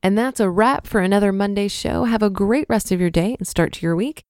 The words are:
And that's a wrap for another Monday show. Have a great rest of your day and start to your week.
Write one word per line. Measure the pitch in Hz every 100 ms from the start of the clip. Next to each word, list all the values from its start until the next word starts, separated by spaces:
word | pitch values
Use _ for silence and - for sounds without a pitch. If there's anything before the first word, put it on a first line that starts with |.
And | 185 202
that's | 254 262
a | 202
wrap | 180 226 277 -
for | 220
another | 185 202 202
Monday | 196 202 202 202
show. | - - - 247
Have | 226
a | 208
great | 190 196 254 302
rest | 226 -
of | 185
your | 175
day | 165 180 254
and | 180
start | - 165
to | - 170
your | 165
week. | 254 311